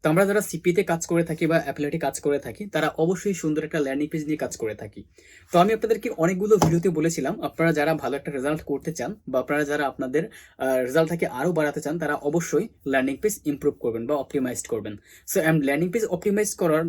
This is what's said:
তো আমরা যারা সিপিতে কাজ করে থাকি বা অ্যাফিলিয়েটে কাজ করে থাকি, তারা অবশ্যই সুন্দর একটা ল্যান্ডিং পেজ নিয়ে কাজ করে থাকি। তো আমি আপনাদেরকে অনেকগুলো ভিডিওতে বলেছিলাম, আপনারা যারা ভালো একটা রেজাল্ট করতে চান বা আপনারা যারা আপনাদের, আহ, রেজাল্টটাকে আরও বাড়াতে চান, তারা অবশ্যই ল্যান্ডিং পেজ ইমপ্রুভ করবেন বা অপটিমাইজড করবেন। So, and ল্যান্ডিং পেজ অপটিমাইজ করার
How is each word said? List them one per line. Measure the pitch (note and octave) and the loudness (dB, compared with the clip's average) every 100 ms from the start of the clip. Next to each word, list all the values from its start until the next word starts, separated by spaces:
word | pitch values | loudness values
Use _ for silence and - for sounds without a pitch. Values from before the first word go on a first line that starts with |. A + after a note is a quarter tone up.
তো | D#3 | 2
আমরা | D#3+ G3 | 4 4
যারা | G3+ | 2
সিপিতে | F#3+ E3 F3+ F3 | -2 -2 0 2
কাজ | F#3 E3 - | 0 -2 0
করে | E3 | 0
থাকি | E3 D#3 E3 | 0 0 2
বা | E3 | 2
অ্যাফিলিয়েটে | C#3+ C3+ D3 E3 | 0 -4 -4 -2
কাজ | C#3 C3+ | -4 -2
করে | D3 C#3+ | -2 -2
থাকি, | B2+ - G#2 | -4 -12 -6
তারা | D#3 D3+ | -2 -2
অবশ্যই | - E3 F#3 G3+ | 0 0 0 -2
সুন্দর | F#3 D#3+ D3+ | -2 -2 -2
একটা | D3+ E3 | -4 -4
ল্যান্ডিং | C#3 C3+ D3 | -2 -2 -4
পেজ | E3 D3+ | -4 -4
নিয়ে | D3+ | -4
কাজ | B2 - | -4 -6
করে | A2+ G#2 | -6 -6
থাকি। | A2 G#2 - _ - - - | -12 -16 -20 _ -20 -20 0
তো | F3 | 4
আমি | F#3 | 4
আপনাদেরকে | A3 A3 A3 A#3+ | 4 4 4 0
অনেকগুলো | G#3+ E3 F#3 G#3 G#3+ | 0 2 2 4 6
ভিডিওতে | E3 E3+ F#3 | 8 6 2
বলেছিলাম, | D#3 D#3+ E3 C3+ G3+ | 2 0 0 -4 -4
আপনারা | C#3+ - E3 | -8 0 2
যারা | D#3 D3 | 2 2
ভালো | D#3 C3+ C#3 | 0 -2 -6
একটা | D3+ | -6
রেজাল্ট | C#3 C3+ D#3 | -4 -2 -4
করতে | - C#3 E3 | -4 -4 -4
চান | D#3+ C3 G#3+ - | -6 -8 -8 -4
বা | C3 | -2
আপনারা | B2+ D3 | 0 -2
যারা | C#3+ D3 C#3 | 0 -2 -2
আপনাদের, | B2 C3 C#3+ G#3 - - - | -4 -2 -2 -4 -12 -20 -4
আহ, | C3 C3 | 0 0
রেজাল্টটাকে | B2+ C#3+ D#3+ E3+ F3 | 2 2 2 0 -4
আরও | B2 D#3 | -2 0
বাড়াতে | E3 D3+ D3 | 2 0 -2
চান, | C#3+ E3 | -6 -4
তারা | D3+ D3 | -2 -2
অবশ্যই | D3 E3+ E3 D3+ A3+ _ C#3 | 0 -2 0 -2 -2 _ -2
ল্যান্ডিং | C3+ C3 C3+ | 0 0 -2
পেজ | - - D3+ | -4 -2 -4
ইমপ্রুভ | C#3 D3 - | 0 -2 -2
করবেন | A#2+ A2+ A#2 | -4 -4 -2
বা | D3 | -4
অপটিমাইজড | C3+ C#3+ B2+ A#2+ - | -2 -2 -2 -4 -6
করবেন। | A2+ G#2 G#2 _ - - | -6 -6 -12 _ -20 -2
So, | G3 | 2
and | D#3+ D#3+ | 4 4
ল্যান্ডিং | C3+ C#3+ F3+ | 4 2 0
পেজ | A3+ G#3+ | 0 -2
অপটিমাইজ | F3+ G#3 G3+ G#3 - | -2 0 2 0 0
করার | F3 D#3 | 2 2